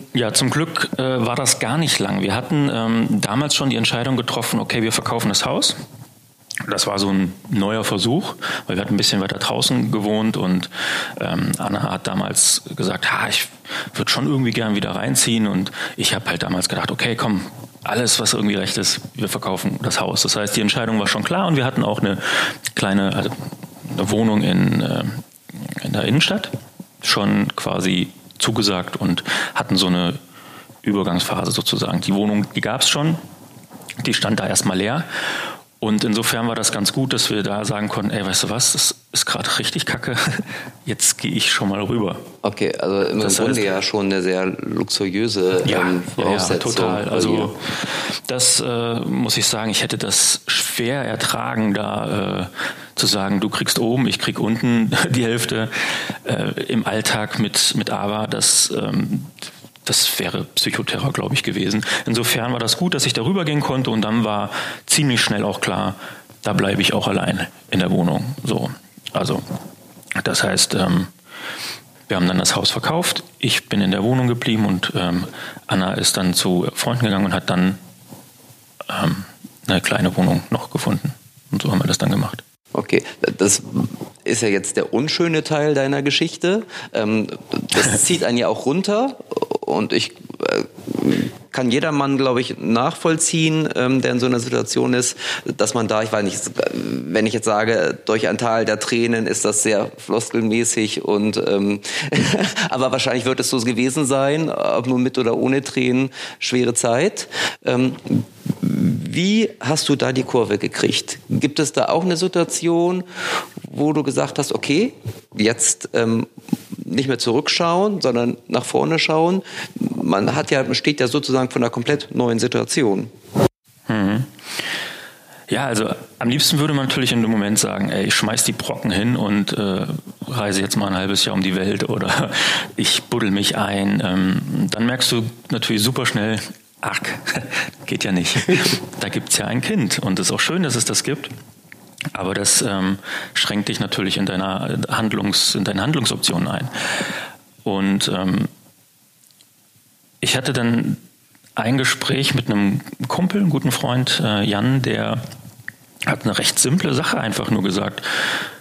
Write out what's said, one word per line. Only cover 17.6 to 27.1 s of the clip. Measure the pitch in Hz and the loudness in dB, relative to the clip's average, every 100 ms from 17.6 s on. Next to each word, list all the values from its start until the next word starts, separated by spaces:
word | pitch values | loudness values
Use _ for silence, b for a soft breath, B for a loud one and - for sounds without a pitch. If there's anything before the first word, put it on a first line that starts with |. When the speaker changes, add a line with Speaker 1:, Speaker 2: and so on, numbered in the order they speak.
| - - | -18 -12
Speaker 1:
alles, | - 107 117 - | -4 -2 2 2
was | 110 | 2
irgendwie | 113 101 101 | 2 2 0
recht | 95 - | -2 -2
ist, | 98 - - - | 0 -2 -6 -6
wir | 104 | -4
verkaufen | 101 95 95 - - | -4 -4 -2 -2 -2
das | - - | -2 -2
Haus." | 95 - | 0 0
Das | 98 107 | 2 0
heißt, | 104 - | 0 2
die | |
Entscheidung | 104 127 113 110 | 2 2 0 0
war | 98 | 0
schon | 107 104 | 0 0
klar | 175 185 | 0 2
und | 147 | 2
wir | 127 | 2
hatten | 123 | 0
auch | 107 107 | 0 2
eine | 101 98 B B B B - - | 0 0 B B B B -6 -2
kleine, | 101 98 98 | 2 2 2
also | 98 98 - - - - - - - | 0 -2 -4 -10 -12 -16 -14 -8 -4
eine | 98 | 0
Wohnung | 104 113 107 | 2 2 2
in, | 98 90 92 85 | 2 4 4 2
äh, | - - - - - - - - - - | 0 0 -2 -6 -12 -18 -18 -14 -12 -8
in | - | -4
der | 107 - | -2 2
Innenstadt | 131 - 202 - - - - - - | 2 2 0 -4 -8 -10 -18 -20 -8
schon | - | -2